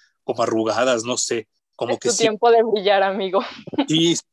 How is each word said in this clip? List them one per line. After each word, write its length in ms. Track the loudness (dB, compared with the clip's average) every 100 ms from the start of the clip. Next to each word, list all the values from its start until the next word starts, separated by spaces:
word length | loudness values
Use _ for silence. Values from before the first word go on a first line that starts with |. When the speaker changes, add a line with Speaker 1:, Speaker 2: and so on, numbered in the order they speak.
| _ _
Speaker 1:
como 200 | -6 -2
arrugadas, 600 | 0 0 0 0 0 0
no 140 | -2 -4
sé, 300 | -4 -4 -8 _ _ -8
como 220 | -6 -4
Speaker 2:
Es 20 |
Speaker 1:
que 100 | -2
Speaker 2:
tu 20 |
Speaker 1:
sí. 180 | 0 0
Speaker 2:
tiempo 220 | 2 4
de 100 | 4
brillar, 380 | 4 0 2 2
amigo. 380 | 2 -2 -2 -2 -4 -10 -8 -4 0
Speaker 1:
Sí, 280 | 0 2 0 -6